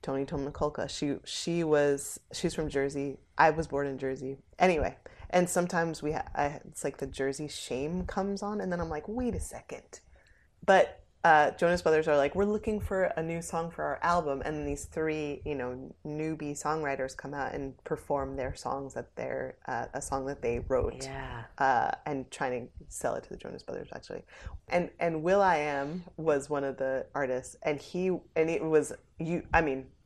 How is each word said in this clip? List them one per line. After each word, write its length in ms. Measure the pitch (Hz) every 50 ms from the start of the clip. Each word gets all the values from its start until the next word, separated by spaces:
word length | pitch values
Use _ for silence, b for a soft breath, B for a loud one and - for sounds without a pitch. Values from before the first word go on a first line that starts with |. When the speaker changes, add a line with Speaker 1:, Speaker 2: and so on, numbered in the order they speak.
| -
Speaker 1:
Tony 220 | - 135 135 139
Tone 260 | 139 175 147 139 139
Mikulka. 380 | 151 - 151 147 151 - 92 -
She, 260 | - - - 143 139 - -
she 380 | - - - - - 170 170 170
was, 560 | 156 151 147 147 143 143 139 - - - - _ _ -
she's 220 | - - 175 -
from 140 | - 156 151
Jersey. 500 | - 139 139 139 147 143 139 143 135 - - _ _ -
I 120 | 151 160
was 160 | 151 160 165 143
born 180 | 139 139 143
in 120 | 139 135 131
Jersey. 400 | 135 131 135 131 131 131 139 - - _ - -
Anyway, 380 | 175 185 180 151 131 95 - - _ B B B B B
and 180 | - 180 180 175
sometimes 540 | - 180 175 175 190 175 170 165 160 - -
we 100 | 147 156
ha-, 120 | - - - -
I, 260 | - 143 143 151 - -
it's 160 | - - - -
like 140 | 147 139 -
the 80 | 143
Jersey 400 | 135 135 - 135 135 135 - 151 147
shame 560 | - - - - 123 123 139 151 170 180 185
comes 360 | - - 202 190 202 196 196 -
on, 180 | 202 208 208
and 120 | - 185 175
then 80 | 175
I'm 80 | 170 160
like, 160 | 160 151 156 -
"Wait 260 | 214 247 254 240 196
a 60 | 156
second." 600 | - - - 120 - _ - 131 - _ - - _ b b b b b b b b b b _ -
But, 320 | - 190 185 - - - - - _ _ _ -
uh, 280 | 170 160 151 147 139 -
Jonas 300 | - 180 170 175 175 -
Brothers 260 | 165 160 156 156 165
are 80 | 147
like, 180 | 147 139 147 -
"We're 100 | 180 202
looking 340 | 208 208 214 - 226 214 208
for 240 | - - 202 190 185
a 180 | - - - 160
new 180 | 160 165 170 170
song 280 | - - 165 165 170
for 140 | 165 - 151
our 160 | 147 143 - -
album," 400 | 170 175 175 165 147 139 139 -
and 120 | 156 156
then 80 | 151 147
these 200 | 143 143 - -
three, 560 | - - 165 156 160 156 156 151 147 143 - -
you 100 | 151 147
know, 400 | 135 123 123 127 127 135 - - _ _
newbie 540 | 151 151 151 156 156 160 156 156 147 143 -
songwriters 540 | - 151 156 160 156 143 139 131 131 131 -
come 160 | - - 139 143
out 200 | 143 135 - -
and 200 | 143 139 135 131 - _
perform 520 | - 151 147 - - 147 139 135 135 135
their 180 | 135 127 131 135
songs 420 | - - 131 127 135 139 135 -
at 180 | 123 123 - _
their, 400 | - 117 131 131 135 127 131 - _ _ -
uh, 180 | 131 117 123 - -
a 60 | 135 143
song 220 | - 139 135 131
that 140 | 135 143 139 -
they 180 | 120 120 120 120 -
wrote, 360 | 131 127 - 123 113 127 135
Speaker 2:
Yeah. 400 | 135 135 135 131 131 123 117 113 - - -
Speaker 1:
uh, 320 | 139 135 127 117 - - - - -
and 240 | - 147 135 127 127
trying 360 | - - 143 131 123 123 120
to 20 | - _ - - -
sell 260 | - - - 127 -
it 80 | - -
to 60 | -
the 60 | -
Jonas 260 | - - - - - -
Brothers, 260 | - - - - - -
actually. 280 | - - - - - - B B B B B B B _ -
And, 220 | - 175 175 - - -
and 240 | 175 170 165 156 156
will.i.am 840 | 175 190 202 196 190 170 151 147 151 143 139 139 143 160 180 175 - -
was 320 | - 156 160 151 143 135 139
one 140 | 151 143 139
of 120 | 139 131 -
the 280 | 135 131 131 131 - - -
artists, 400 | 139 143 127 127 127 131 - - - -
and 160 | 170 147 143
he, 280 | - - - 180 185 185 180 160 - - _
and 140 | 160 160 160
it 120 | 165 - 147
was, 280 | 160 156 156 143 - - - _ _ _ -
you, 240 | 165 160 175 170 - - -
I 60 | 165
mean 260 | 165 151 135 131 131 - - _ _